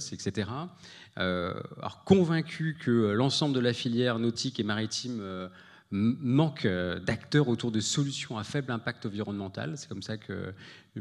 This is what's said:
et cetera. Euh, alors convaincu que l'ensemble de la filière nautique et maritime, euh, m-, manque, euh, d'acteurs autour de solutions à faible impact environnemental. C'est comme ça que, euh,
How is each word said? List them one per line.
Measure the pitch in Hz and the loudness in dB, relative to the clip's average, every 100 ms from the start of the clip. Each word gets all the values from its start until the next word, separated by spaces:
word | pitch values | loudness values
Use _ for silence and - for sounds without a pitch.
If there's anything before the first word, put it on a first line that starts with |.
| - | -4
et | 92 | -8
cetera. | - 107 104 127 175 - - - - - | -4 -2 -4 -4 -10 -14 -20 -20 -12 -4
Euh, | 92 90 87 - - - | -2 0 -2 -4 -10 -10
alors | - - | -10 0
convaincu | - 190 170 165 156 - 160 147 | 6 8 8 2 -2 -4 -6 -2
que | - 117 107 | 2 4 4
l'ensemble | 104 135 - 151 127 | 4 2 2 2 2
de | |
la | 120 | 2
filière | 117 123 117 123 113 | 0 0 2 2 2
nautique | 117 117 135 - | 0 0 -2 -2
et | |
maritime, | 104 107 110 - 123 117 | -2 0 -2 -4 -6 -6
euh, | 98 92 92 92 - - - | -6 -8 -8 -12 -20 -20 -4
m-, | 98 110 135 | 2 2 2
manque, | 135 131 160 139 110 | 4 4 4 2 0
euh, | 90 90 87 | 2 0 -2
d'acteurs | 90 110 - 147 131 | -2 -4 2 4 4
autour | 113 120 | 2 2
de | 110 | 0
solutions | 107 - 143 135 - 113 | 0 0 0 -2 -6 -6
à | |
faible | 101 147 131 | -4 -4 -2
impact | 117 120 - 113 | -4 -4 -6 -6
environnemental. | 101 101 101 98 101 135 151 | -4 -4 -4 -6 -6 -6 -8
C'est | - | -10
comme | 98 | -10
ça | - 110 | -8 -8
que, | - | -6
euh, | 95 92 95 - - - - | -8 -8 -10 -16 -20 -16 -10